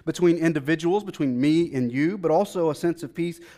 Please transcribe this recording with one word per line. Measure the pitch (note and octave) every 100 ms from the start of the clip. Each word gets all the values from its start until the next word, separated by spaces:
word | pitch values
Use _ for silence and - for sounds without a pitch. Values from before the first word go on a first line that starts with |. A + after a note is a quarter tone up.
| -
between | D#3 F3 E3+
individuals, | E3 D3+ C3+ D#3+ E3+ G3+
between | G3 - C#3+ B2
me | C#3+ D#3+ E3+
and | C3+ A#2+
you, | B2+ D#3 G3+
but | E3
also | D#3+ G3+ F#3 E3
a |
sense | C#3+ E3+ E3
of | C#3
peace | - E3+ E3 -